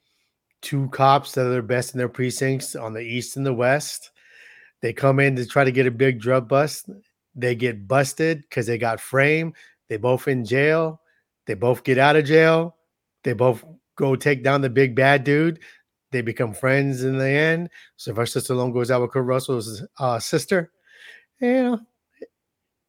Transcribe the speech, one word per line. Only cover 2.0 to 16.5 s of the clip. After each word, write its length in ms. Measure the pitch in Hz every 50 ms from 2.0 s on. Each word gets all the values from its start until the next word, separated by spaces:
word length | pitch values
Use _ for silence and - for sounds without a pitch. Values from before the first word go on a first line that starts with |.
| 123 117
precincts 680 | - - 127 123 120 - 135 135 135 131 135 - -
on 180 | 143 117 110 110
the 80 | 110
East 360 | 120 113 117 123 113 - - 139
and 80 | 139
the 80 | 139 127
West. 580 | 113 123 123 139 151 147 - - - - - _ _ _ _ - - - - - - - _ _ _
They 120 | - 117 117
come 260 | - 139 135 131 139
in 160 | 139 139 131 127
to 80 | 123 110
try 160 | - 143 139
to 80 | 131
get 160 | 123 131 131 127
a 40 |
big 280 | 120 113 135 135 131 113
drug 260 | 104 123 131 131 123 110
bust. 400 | 135 139 151 147 - - - - 196 196 - _ _ _ _ _ _
They 200 | 135 120 123 123
get 320 | 113 123 123 113 104 98 95
busted 640 | 131 139 139 139 - - 160 160 165 147 - _
'cause 180 | - 135 113 113
they 100 | 120 113
got 220 | 120 113 113 107
framed. 540 | - - - 135 135 147 151 160 160 165 160 - - - _ _ _ -
They 80 | 113 107
both 300 | 104 123 127 127 - 147
in 180 | 135 127 117
jail. 560 | 101 120 135 143 151 156 165 165 160 156 - _ _ _ _ _ _ _ _ _
They 100 | - 110
both 280 | 95 110 120 123 - -
get 140 | 135 131 127
out 180 | 135 147 147
of 100 | 156 151
jail. 520 | 139 160 160 160 160 165 165 165 170 - _ _ _ _ _ _ _ _ _ -
They 100 | 135 120
both 300 | 104 123 127 117 110 - - - - _ _ _
go 200 | - - 139 135
take 280 | 127 - 147 147 127 120
down 180 | 135 139 143
the 80 | 135 131
big 260 | 113 131 135 127 117
bad 280 | 127 131 135 143 139 123
dude. 360 | 143 143 147 160 170 165 - - - - _ _ _ _ _ _ _
They 100 | - 127
become 320 | 113 117 110 - 127 110